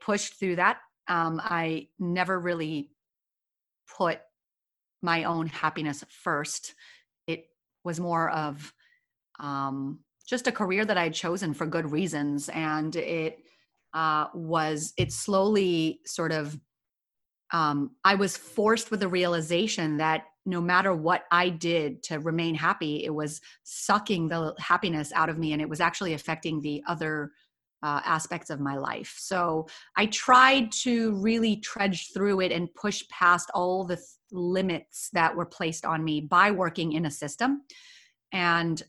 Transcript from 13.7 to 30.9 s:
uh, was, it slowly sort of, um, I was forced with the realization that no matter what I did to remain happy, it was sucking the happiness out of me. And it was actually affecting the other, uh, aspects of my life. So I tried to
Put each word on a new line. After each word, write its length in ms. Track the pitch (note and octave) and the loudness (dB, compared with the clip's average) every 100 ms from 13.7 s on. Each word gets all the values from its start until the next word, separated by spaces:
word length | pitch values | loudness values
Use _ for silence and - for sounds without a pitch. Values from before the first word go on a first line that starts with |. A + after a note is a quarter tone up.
| _ _ | _ _
uh, 360 | D#3+ D#3+ D3+ D3+ | -2 2 2 0
was, 600 | F3 D#3+ E3 D#3 D3+ D#3+ - | -4 -2 0 0 -2 -6 -2
it 160 | - | -2
slowly 880 | - - G3 G3 G#3+ F#3+ E3+ D#3+ - - | -2 0 2 4 4 4 2 0 -2 -10
sort 260 | - D#3+ | -4 -2
of, 260 | D#3 D3 D3+ _ _ _ _ _ _ _ _ - | -2 -4 -8 _ _ _ _ _ _ _ _ -6
um, 380 | E3+ D#3 C#3+ C#3 - | 0 2 0 -2 0
I 120 | F#3+ | 4
was 220 | G3+ G3 - | 4 2 -2
forced 540 | - - G#3 A3+ - | -8 0 4 4 0
with 100 | G#3+ | -2
the 80 | F#3+ | 0
realization 880 | F3+ F3 E3+ D#3 F3 G#3+ G3+ D#3+ D3+ | 2 2 0 0 0 0 0 0 2
that 260 | D#3 D#3+ - _ F#3+ | 2 0 -2 _ -4
no 140 | F3+ | -2
matter 340 | F3 F3+ G3 | 2 4 4
what 300 | E3+ D#3+ F3+ - | 2 2 0 2
I 200 | F3 F3+ | 2 2
did 520 | E3 E3+ E3+ D3 B2+ | 0 0 0 0 -4
to 140 | - D#3 | -8 -6
remain 360 | D#3+ E3 E3 | -2 0 0
happy, 500 | D#3 D#3+ - D#3+ D3 | 0 0 0 -2 -2
it 100 | - | -4
was 260 | D3+ D3+ D#3 - - | -4 -4 -6 -16 -20
sucking 640 | - - - G3+ G#3+ F#3 D#3+ | -16 -8 0 0 2 0 0
the 260 | E3 D#3+ - | -2 -4 -4
happiness 540 | D#3+ F3+ G3 D#3+ D3 | 0 2 2 -2 -2
out 160 | - D#3+ | 0 0
of 100 | D#3+ | 0
me. 140 | D#3+ | -2
And 80 | D3+ | -2
it 80 | D3+ | -2
was 120 | D#3 | 0
actually 340 | E3+ - F#3+ | 0 0 -4
affecting 460 | D3+ - D#3+ E3+ D#3 | -4 -4 -6 -4 -4
the 220 | D3 D3 - | -4 -6 -6
other, 440 | E3 D#3 D#3 C#3+ _ _ _ _ - | -4 -4 -4 -6 _ _ _ _ -8
uh, 180 | D3+ C#3+ | -4 -2
aspects 460 | - D#3+ - D3 - | 0 -2 -2 -8 -8
of 100 | C#3+ | -6
my 160 | C#3 C#3 | -4 -4
life. 380 | - A#2 - - | -4 -6 -10 -12
So 480 | - F#3 F3 D#3+ D#3+ - - - | -4 0 0 0 -4 -12 -6 0
I 100 | G#3+ | 0
tried 640 | G#3+ - B3+ C4 C4+ A3 - | 0 6 8 10 6 2 -2
to 320 | B3+ | 0